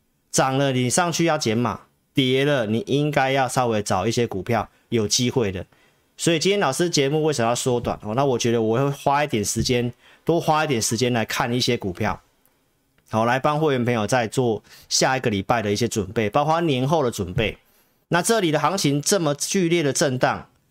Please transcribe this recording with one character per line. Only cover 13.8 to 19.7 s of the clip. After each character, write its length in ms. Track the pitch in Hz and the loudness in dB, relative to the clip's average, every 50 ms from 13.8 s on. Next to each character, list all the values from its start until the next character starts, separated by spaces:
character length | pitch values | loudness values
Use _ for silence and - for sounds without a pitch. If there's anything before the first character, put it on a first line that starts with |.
| 117 | 0
朋 80 | 120 | 0
友 140 | 123 113 104 | 0 0 0
再 200 | 101 - 127 113 | 0 0 0 0
做 360 | 104 - 135 127 117 107 101 - - - - - - | 0 0 0 0 0 0 -2 -6 -14 -20 -18 -10 -4
下 300 | - - 170 139 131 131 | -2 0 2 2 0 0
一 20 | |
个 80 | - 123 | 0 0
礼 140 | 104 95 | 0 0
拜 180 | 95 - 123 117 | 0 0 0 0
的 100 | 104 104 | 0 0
一 60 | 104 | 0
些 100 | 104 120 | 0 0
准 200 | 110 - 110 90 | -2 -2 -2 -4
备， 240 | 98 113 117 107 101 | -2 -2 -2 -2 0
包 160 | - 143 147 | 0 0 2
括 160 | 151 160 170 | 2 0 0
年 260 | 170 160 135 123 131 143 | 0 0 0 0 0 0
后 160 | 170 160 135 | 0 0 0
的 60 | 120 | 0
准 240 | - - 95 87 90 | -2 -4 -6 -4 -2
备。 240 | - 110 87 69 - _ _ _ _ _ _ _ _ _ - | -2 -2 -2 -4 -8 _ _ _ _ _ _ _ _ _ -2
那 140 | 165 175 | -2 0
这 180 | 175 - 226 220 | 2 2 2 2
里 100 | 185 160 | 2 2
的 80 | 147 147 | 0 2
行 200 | 147 151 185 196 | 0 0 0 0
情 240 | - 143 139 147 | 0 0 0 0
这 180 | 143 - 208 190 | 0 0 0 2
么 140 | 165 143 147 | 2 0 -2
剧 340 | - - - - 196 175 | -4 -4 -2 -2 0 0
烈 140 | 165 | 2